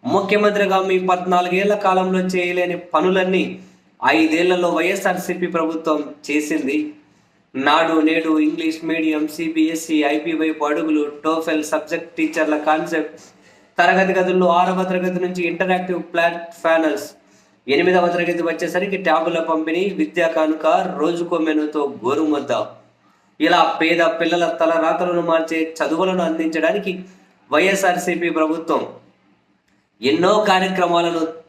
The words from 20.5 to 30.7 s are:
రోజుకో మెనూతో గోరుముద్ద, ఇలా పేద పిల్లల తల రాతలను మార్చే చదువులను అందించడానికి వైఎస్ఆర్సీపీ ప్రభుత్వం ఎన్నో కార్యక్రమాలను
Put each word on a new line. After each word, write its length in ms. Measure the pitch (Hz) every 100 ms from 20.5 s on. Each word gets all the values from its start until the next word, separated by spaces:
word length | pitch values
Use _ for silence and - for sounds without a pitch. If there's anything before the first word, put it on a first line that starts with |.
| 156 160 180 185 180
రోజుకో 400 | 156 170 170 170
మెనూతో 580 | 160 151 151 151 135 113 113
గోరుముద్ద, 580 | 147 156 143 123 113 - - _ _ _ _ _ _
ఇలా 380 | 156 175 160 -
పేద 200 | 165 170 165 165
పిల్లల 260 | 165 175 165 -
తల 100 | 165
రాతలను 520 | 160 160 160 180 175
మార్చే 540 | 165 165 160 165 160 -
చదువులను 460 | 147 156 190 185
అందించడానికి 840 | 165 160 160 160 156 202 190 180 - - _ _ _
వైఎస్ఆర్సీపీ 800 | 147 185 190 190 175 180 165 170
ప్రభుత్వం 580 | 156 156 165 160 139 - - _ _ _ _ _ _ _ _ _ _
ఎన్నో 440 | 120 160 180 214 -
కార్యక్రమాలను 800 | 185 190